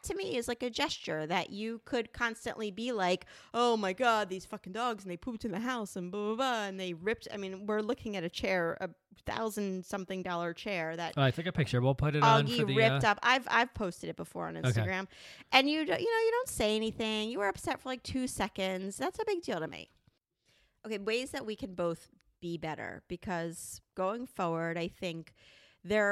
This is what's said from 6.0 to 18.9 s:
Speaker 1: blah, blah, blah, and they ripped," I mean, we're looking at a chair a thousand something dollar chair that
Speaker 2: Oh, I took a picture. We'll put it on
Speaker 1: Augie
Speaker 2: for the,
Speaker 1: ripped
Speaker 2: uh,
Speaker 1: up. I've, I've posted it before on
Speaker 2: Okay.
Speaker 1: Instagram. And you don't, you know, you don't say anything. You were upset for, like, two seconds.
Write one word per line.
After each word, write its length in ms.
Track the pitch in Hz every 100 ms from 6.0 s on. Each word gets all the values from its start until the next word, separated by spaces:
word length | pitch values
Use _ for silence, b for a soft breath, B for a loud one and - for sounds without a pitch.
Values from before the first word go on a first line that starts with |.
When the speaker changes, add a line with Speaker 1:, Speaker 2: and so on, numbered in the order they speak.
| 180
Speaker 1:
blah, 160 | 208 208
blah, 80 |
blah, 300 | 226 262 226
and 140 | 202 190
they 120 | 185
ripped," 360 | 165 196 220 -
I 40 | 202
mean, 280 | 190 190
we're 160 | 208 214
looking 360 | 214 269 220 196
at 80 |
a 40 | 165
chair 480 | - 196 185 165 -
a 100 | 180 - _ - -
thousand 580 | 226 220 208 196 185 -
something 360 | 196 180 185
dollar 280 | 180 170 170
chair 440 | 170 214 180 160 165
that 180 | 170 147
Speaker 2:
Oh, 60 |
I 80 | 135
took 160 | 165 175
a 60 |
picture. 280 | 170 131 123
We'll 140 | 131
put 220 | 135 147 147
it 60 |
on 220 | - - 143
Speaker 1:
Augie 120 | 240
Speaker 2:
for 60 | 208
the, 80 |
Speaker 1:
ripped 300 | 220 226 -
Speaker 2:
uh, 40 | 226
Speaker 1:
up. 120 | 208
I've, 240 | 240 262 240
I've 240 | 226 240
posted 360 | - 185 - 165
it 60 | 165
before 320 | 170 170 165
on 80 | 165
Speaker 2:
Okay. 120 | 127
Speaker 1:
Instagram. 360 | 110 139 185 196 B B B B
And 180 | 269 277
you 140 | 311 311
don't, 140 | -
you 60 | 466
know, 180 | 453
you 60 | 453
don't 160 | 480 508
say 260 | - 214 214
anything. 540 | 220 - 220 214 220
You 80 | 277
were 100 | 381
upset 320 | - 339 277
for, 100 | 262
like, 120 | 254
two 240 | - 262 254
seconds. 680 | - 190 - 190 185 190